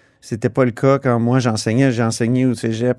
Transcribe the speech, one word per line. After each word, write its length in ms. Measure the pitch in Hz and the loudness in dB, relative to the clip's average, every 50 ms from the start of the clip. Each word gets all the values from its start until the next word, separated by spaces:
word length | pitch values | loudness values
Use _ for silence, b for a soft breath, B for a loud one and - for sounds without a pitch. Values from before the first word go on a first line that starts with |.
| b b b b | b b b b
c'était 280 | - - 117 107 - - | -10 -10 -8 -4 -4 -2
pas 160 | - 135 127 | 0 2 0
le 60 | 120 | 0
cas 280 | 104 - 139 135 139 135 | 0 0 2 2 2 2
quand 220 | - 127 120 117 | 0 0 0 0
moi 200 | 117 120 127 131 | 2 2 2 2
j'enseignais. 500 | 120 120 110 104 - 113 110 131 139 131 | 0 0 -2 -2 -2 -2 0 2 2 2
J'ai 120 | 113 120 | 2 0
enseigné 440 | 117 113 110 - 117 117 127 127 131 | -2 -2 -2 -2 -2 0 0 2 0
au 80 | 127 113 | 0 -2
cégep 420 | - - 113 110 110 123 123 123 | -2 -4 -4 -4 -2 -2 -2 -2